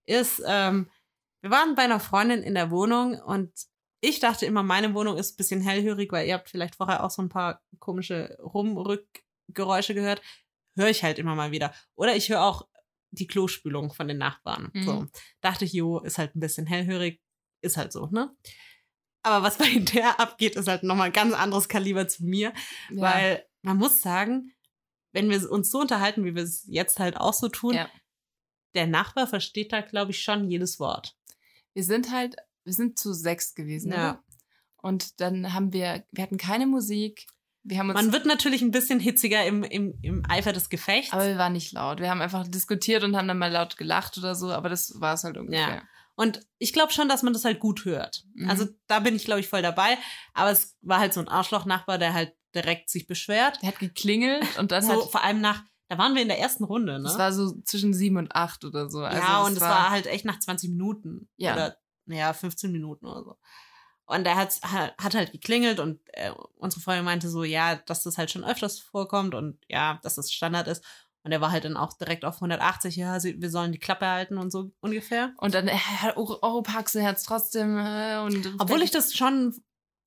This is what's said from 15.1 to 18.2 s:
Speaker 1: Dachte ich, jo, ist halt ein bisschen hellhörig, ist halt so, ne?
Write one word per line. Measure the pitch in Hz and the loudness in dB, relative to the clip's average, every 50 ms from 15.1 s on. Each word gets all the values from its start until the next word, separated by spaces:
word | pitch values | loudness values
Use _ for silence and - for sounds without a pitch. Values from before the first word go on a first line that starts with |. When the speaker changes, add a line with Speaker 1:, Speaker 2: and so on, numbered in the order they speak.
| _ - - - _ _ | _ -20 -20 -20 _ _
Speaker 1:
Dachte | - 185 185 - 196 | -2 -2 0 0 -4
ich, | 165 185 | -2 0
jo, | 175 165 165 170 - | 0 0 0 -2 -2
ist | - 151 - | -4 -6 -4
halt | 180 156 151 - | -4 -4 -4 -4
ein | 160 | -4
bisschen | 160 151 - 156 160 | -4 -4 -4 -4 -4
hellhörig, | 160 175 180 180 185 185 175 180 170 170 _ _ _ _ _ _ _ _ _ | -2 -2 -2 0 -2 -2 -2 -2 -4 -6 _ _ _ _ _ _ _ _ _
ist | - 175 - | -4 -4 -2
halt | 160 - - - | -2 -4 -6 -8
so, | - - | -10 -6
ne? | 156 202 226 | -4 -2 -2